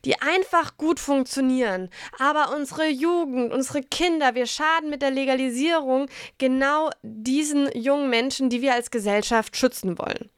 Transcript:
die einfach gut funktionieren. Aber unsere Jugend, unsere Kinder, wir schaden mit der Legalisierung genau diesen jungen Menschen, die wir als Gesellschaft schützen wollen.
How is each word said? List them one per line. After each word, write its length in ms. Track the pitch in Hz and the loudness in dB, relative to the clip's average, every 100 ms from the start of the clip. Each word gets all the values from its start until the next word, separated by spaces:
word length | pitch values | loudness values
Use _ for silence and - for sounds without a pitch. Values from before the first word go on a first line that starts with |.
| 262 | -2
die 160 | 294 | 0
einfach 560 | 277 370 370 339 311 - | 2 0 2 0 0 -2
gut 240 | 311 330 | -2 -2
funktionieren. 880 | - 277 254 269 262 254 233 185 185 - - - | 0 0 0 0 0 2 0 -2 -8 -14 -18 -2
Aber 380 | 277 302 285 294 | 0 2 0 -2
unsere 320 | 277 - 311 | -4 -2 0
Jugend, 640 | 262 330 349 302 254 240 | 2 0 0 0 -2 -2
unsere 300 | 262 262 294 | -2 -2 -4
Kinder, 540 | 262 - 349 320 269 240 | -6 -2 0 2 2 2
wir 100 | 240 | -4
schaden 440 | - 311 330 311 | 0 0 0 -2
mit 120 | 285 | -2
der 100 | 277 | -2
Legalisierung 960 | 269 269 262 262 240 311 330 269 262 277 - - _ | 0 0 0 0 0 0 0 2 0 0 -10 -18 _
genau 540 | 262 262 269 302 311 - | 0 2 2 2 0 -4
diesen 680 | 220 220 226 269 302 285 277 - | -14 -8 0 0 2 2 2 0
jungen 320 | 240 285 277 | 0 2 2
Menschen, 400 | 233 262 262 262 | 2 0 0 0
die 120 | 240 | 2
wir 120 | 269 | 2
als 160 | 240 240 | 0 0
Gesellschaft 680 | 233 202 208 - 226 - - | -2 2 0 2 0 0 0
schützen 420 | 254 - 190 170 | 0 0 -6 -4
wollen. 300 | - - - | -4 -6 -8